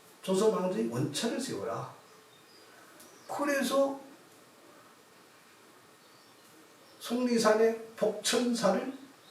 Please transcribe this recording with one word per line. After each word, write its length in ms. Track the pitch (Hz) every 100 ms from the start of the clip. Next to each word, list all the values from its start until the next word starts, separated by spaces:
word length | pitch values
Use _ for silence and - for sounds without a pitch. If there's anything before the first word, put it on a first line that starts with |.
| - -
조선 320 | - 190 214
왕조의 360 | 185 185 214 -
원찰을 500 | 123 151 - 233 -
세워라. 540 | - - - - - - - - - - - - - - - - - - -
그래서 720 | 285 285 277 269 277 277 - - - - - - - - - - - - - - - - - - - - - - - - - - - - - - -
속리산의 880 | - 240 247 233 214 214 226 226 - -
복천사를 960 | 208 - - 247 240 233 190 196 - - - - -